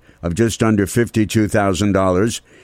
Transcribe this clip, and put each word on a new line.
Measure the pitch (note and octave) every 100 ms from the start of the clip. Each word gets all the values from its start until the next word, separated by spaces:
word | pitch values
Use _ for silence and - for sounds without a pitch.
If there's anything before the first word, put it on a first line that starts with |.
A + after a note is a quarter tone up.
| _ _
of | F2
just | E2+ A2+ -
under | A2+ G#2+ F#2+
fifty-two | - A2+ A2+ G#2+ A2+ G#2
thousand | A2 G2 F#2 G#2
dollars | F#2+ F#2+ F2+ A#2 - _ -